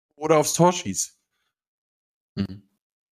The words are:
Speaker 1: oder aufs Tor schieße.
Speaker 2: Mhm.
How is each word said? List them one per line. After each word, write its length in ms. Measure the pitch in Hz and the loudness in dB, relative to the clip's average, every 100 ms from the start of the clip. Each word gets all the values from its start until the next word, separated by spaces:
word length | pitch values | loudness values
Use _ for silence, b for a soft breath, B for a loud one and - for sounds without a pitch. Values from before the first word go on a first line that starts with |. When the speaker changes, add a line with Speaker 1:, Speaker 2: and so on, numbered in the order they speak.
| _ _ | _ _
Speaker 1:
oder 220 | 156 156 | 0 2
aufs 160 | 147 | 2
Tor 200 | - 175 | 2 2
schieße. 380 | 175 101 92 - _ _ _ _ _ _ _ _ _ _ _ _ - | 2 -6 -8 -8 _ _ _ _ _ _ _ _ _ _ _ _ -8
Speaker 2:
Mhm. 280 | 98 101 _ _ _ _ _ | -8 -10 _ _ _ _ _